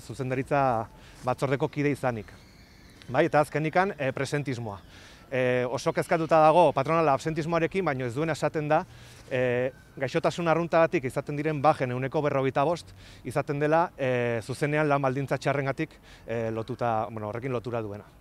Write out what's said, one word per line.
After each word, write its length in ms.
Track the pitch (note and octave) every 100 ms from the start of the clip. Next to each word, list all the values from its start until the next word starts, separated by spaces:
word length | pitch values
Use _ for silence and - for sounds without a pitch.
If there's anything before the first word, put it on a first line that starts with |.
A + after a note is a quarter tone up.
zuzendaritza 880 | - A2+ B2+ B2+ B2+ C#3+ C3+ A2+ A2+ - - -
batzordeko 460 | B2+ B2 C3+ C3+ D3+
kide 240 | C#3+ C#3+
izanik. 380 | C3 C3 A2+ - - - - - - - - -
Bai, 180 | B2+ E3
eta 120 | D3
azkenikan, 540 | D3 D3 D#3 F3+ G3 D3+
eh, 140 | C3
presentismoa. 680 | C3+ C3+ D3 C3+ A#2 A2+ F#2+ - - - - -
Eh, 340 | B2+ B2+ B2 B2
oso 220 | B2+ E3
kezkatuta 480 | E3 - E3+ D#3 D#3+
dago 320 | D#3 E3 D#3
patronala 400 | C3+ C3+ E3 D3+
absentismoarekin, 720 | C3+ D#3+ D#3+ D#3 E3+ D#3+ F#3+
baina 220 | E3 C3 B2
ez 80 |
duena 180 | A#2+ E3
esaten 340 | C#3+ D3+ D#3+ D3+
da, 160 | D#3 F#3 - - - -
eh, 400 | B2+ B2+ B2 C3 - - -
gaixotasun 520 | C3 E3+ E3 F3+ E3+
arruntagatik 560 | D#3+ E3+ E3 E3 E3+
izaten 320 | B2 D3 C#3+ D3
diren 260 | D#3 D3+
bajen 300 | D3 D3 B2+
ehuneko 280 | B2 C3 D#3+
berrogeita 420 | C#3+ C#3 C3+ C#3+
bost 280 | C#3+ E3+ - - - -
izaten 380 | C3 C#3+ C#3 C#3+
dela, 320 | D3+ D#3+ F3+ -
eh, 440 | C3 B2 A#2+ A#2
zuzenean 460 | A#2 A#2+ D3 D3+ D3+
lan 120 | C#3+
baldintza 380 | C3+ C3 C3+ C#3
txarrengatik, 560 | C#3+ C#3 C#3 C3+ D#3+ - - - -
eh, 240 | A#2 A2+
lotuta, 560 | A2 A2 A#2 A#2+ A2 A2+
bueno, 200 | A2+ G#2
horrekin 240 | A2+ C3
lotura 280 | A#2+ A#2 A#2
duena. 240 | G#2+ G#2 - -